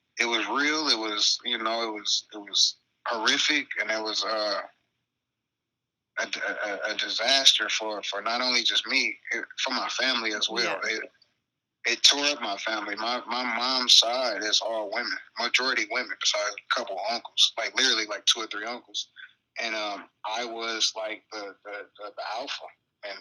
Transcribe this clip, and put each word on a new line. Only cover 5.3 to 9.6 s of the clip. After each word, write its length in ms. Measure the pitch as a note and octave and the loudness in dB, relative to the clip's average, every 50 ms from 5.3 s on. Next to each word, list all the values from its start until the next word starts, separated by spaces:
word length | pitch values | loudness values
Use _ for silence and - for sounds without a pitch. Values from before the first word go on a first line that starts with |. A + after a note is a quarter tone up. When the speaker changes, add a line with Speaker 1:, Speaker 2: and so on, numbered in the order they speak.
| _ _ _ _ _ _ _ _ _ _ _ _ _ _ _ _ _ - | _ _ _ _ _ _ _ _ _ _ _ _ _ _ _ _ _ -6
Speaker 1:
a, 40 | - | -4
a, 680 | - - - - - - - G#2+ G#2 G2+ F#2+ - - - | -4 -4 -4 -4 -4 -4 -4 -4 -4 -4 -4 -4 -4 -4
a 20 | |
disaster 720 | - - G#2 - - - C3+ C#3 C#3 C3+ - - - G#2+ G2+ | -2 -2 -2 -2 0 2 2 4 6 6 6 6 6 2 0
for, 340 | - - A2 A2 G#2+ G2+ - | 0 0 -2 -2 -4 -4 -6
for 180 | - G2+ G2+ | -6 -6 -2
not 200 | G#2 A2+ A#2 A#2 | 0 0 0 2
only 240 | B2+ B2+ B2 A#2 A2+ | 2 2 2 2 2
just 220 | - G2+ - - A2+ | 2 2 2 0 2
me, 280 | B2+ C3 A#2+ G#2+ G2+ - - - | 0 0 2 0 -2 -6 -6 -6
it, 140 | A2+ A2+ G#2+ - - - | -4 -4 -4 -6 -6 -4